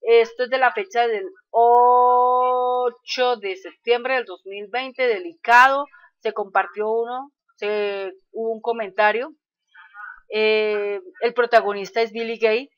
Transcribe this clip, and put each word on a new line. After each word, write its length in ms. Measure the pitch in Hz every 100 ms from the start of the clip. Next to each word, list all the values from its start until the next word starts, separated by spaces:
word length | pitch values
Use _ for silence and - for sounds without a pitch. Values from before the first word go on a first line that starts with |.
esto 420 | 214 233 226 -
es 60 | 247
de 80 | 262
la 140 | 254
fecha 340 | 240 190 233 240
del 200 | 214 190 - _
ocho 1900 | 226 233 240 247 247 247 247 247 247 254 254 247 247 247 240 - - 247 240
de 200 | 202 190
septiembre 580 | 185 - - 240 240
del 100 | 262
dos 180 | 233 -
mil 240 | 190 202 208
veinte, 380 | 226 262 254 254
delicado. 800 | 208 175 165 - 240 254 269 285 _ _ _
Se 120 | 220
compartió 560 | 214 202 196 190 - 214
uno, 440 | 226 233 247 277 _ _ _
se, 560 | 208 214 208 196 196 185 _
hubo 200 | 214 226
un 80 | 220
comentario. 760 | 220 233 208 185 214 220 277 302 _ _ _ - - - - - _
Eh, 680 | 214 220 214 214 208 202 202 185 -
el 140 | 233
protagonista 680 | 240 240 233 202 202 190 -
es 120 | 226
Billy 260 | 208 226 226
Gay. 320 | 220 214 277